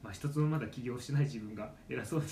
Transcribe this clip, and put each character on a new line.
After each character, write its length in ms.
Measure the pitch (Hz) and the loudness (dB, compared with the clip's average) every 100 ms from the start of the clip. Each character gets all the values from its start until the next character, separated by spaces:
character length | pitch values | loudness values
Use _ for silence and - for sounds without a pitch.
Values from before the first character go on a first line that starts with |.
ま 60 | 110 | -10
あ、 40 | |
一 140 | 98 147 | -4 -2
つ 120 | 147 | 4
も 80 | 151 | 4
ま 120 | 156 | 4
だ 80 | 104 | 0
起 160 | - | -4
業 160 | 123 123 | -4 -4
し 80 | - | 0
て 60 | |
な 60 | 143 | 4
い 40 | |
自 160 | - 113 | 4 2
分 140 | 107 | -6
が 180 | 104 107 - - | -6 -8 -10 -6
偉 160 | 127 | -4
そ 140 | - 160 | 0 0
う 20 | |
に 60 | 143 | 2